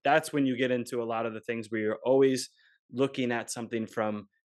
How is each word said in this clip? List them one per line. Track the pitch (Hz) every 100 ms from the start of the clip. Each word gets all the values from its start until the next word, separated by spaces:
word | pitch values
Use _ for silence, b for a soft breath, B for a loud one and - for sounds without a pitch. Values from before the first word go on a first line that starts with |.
that's | 139 156 156
when | 151 135
you | 120
get | 127
into | 127 120 123
a |
lot | 117 113 117
of |
the | 110
things | - 117 104
where | 113
you're | 107 -
always | 123 135 135 131 - b b b _
looking | 120 135 135 123
at | 117 107
something | 123 113 117 110
from, | - 107 104 - _